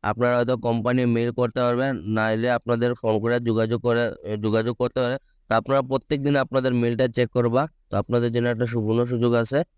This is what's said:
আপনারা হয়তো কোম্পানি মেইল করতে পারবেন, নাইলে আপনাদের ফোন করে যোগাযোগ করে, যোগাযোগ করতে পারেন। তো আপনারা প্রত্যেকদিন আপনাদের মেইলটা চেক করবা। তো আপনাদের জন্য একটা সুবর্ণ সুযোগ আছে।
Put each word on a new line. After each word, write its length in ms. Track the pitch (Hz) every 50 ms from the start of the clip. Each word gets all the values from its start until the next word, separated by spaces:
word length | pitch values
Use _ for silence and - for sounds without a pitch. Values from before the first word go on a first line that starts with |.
| - -
আপনারা 240 | 107 113 123 123 123 123
হয়তো 160 | 120 117 127 113 117
কোম্পানি 360 | 120 117 117 110 123 123 127 123 120 117
মেইল 160 | 117 117 120 117 -
করতে 200 | 123 120 - 131 123
পারবেন, 260 | 120 120 120 131 139 131 101 80 110 110
নাইলে 320 | 110 107 110 110 110 113 123 123 117
আপনাদের 320 | _ 117 120 117 120 123 123 -
ফোন 140 | - 113 107 107
করে 140 | 104 117 120 123 120 117
যোগাযোগ 320 | 110 110 113 110 120 113 -
করে, 180 | 120 117 117 120 113 - - - 98 107 104 104
যোগাযোগ 300 | 110 104 113 110 120 120 _
করতে 160 | 123 123 _ 131 127
পারেন। 140 | 120 127 139 _ _ _ _ _ _
তো 40 | 110 113
আপনারা 200 | 113 - 135 139 131 127
প্রত্যেকদিন 440 | 135 131 _ _ 151 143 135 143 143 139 131
আপনাদের 280 | - 127 135 127 131 123 120
মেইলটা 260 | 120 120 117 113 131 123 113
চেক 120 | - 123 113 _
করবা। 260 | 127 120 120 113 127 147 160 _ _ _ _
তো 60 | - 98
আপনাদের 280 | - - 120 120 117 120 117
জন্য 120 | 120 120 120 120
একটা 120 | 110 123 117
সুবর্ণ 280 | 117 117 107 107 110 117 120 120
সুযোগ 200 | 123 117 117 120 120 117
আছে। 160 | 117 110 131 147 170 _ _